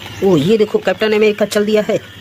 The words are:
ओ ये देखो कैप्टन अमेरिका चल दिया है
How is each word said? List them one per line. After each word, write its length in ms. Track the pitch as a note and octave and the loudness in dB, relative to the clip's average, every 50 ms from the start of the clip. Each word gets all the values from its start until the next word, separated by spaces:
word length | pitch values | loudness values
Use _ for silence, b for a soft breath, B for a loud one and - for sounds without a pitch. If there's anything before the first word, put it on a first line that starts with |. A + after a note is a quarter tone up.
| - - - - - | -16 -16 -10 -2 0
ओ 120 | G3 F#3 | 2 2
ये 200 | D#3 C3 F3 A3+ G#3+ | 2 4 2 2 2
देखो 200 | G#3 G#3 - G#3+ | 2 0 0 -2
कैप्टन 340 | - G3+ F#3 - G#3+ G#3+ G#3+ | -2 -2 -2 -2 -2 -2 0
अमेरिका 320 | G#3+ G#3+ G#3+ G#3 G#3 G#3+ | 2 2 2 2 0 -4
चल 200 | G3+ - G#3 G#3 | -2 0 -2 0
दिया 180 | G#3 G#3+ G#3 G#3 | 2 0 0 0
है 160 | G#3+ G#3+ F3 - - - - | 0 -4 -4 -6 -8 -20 -14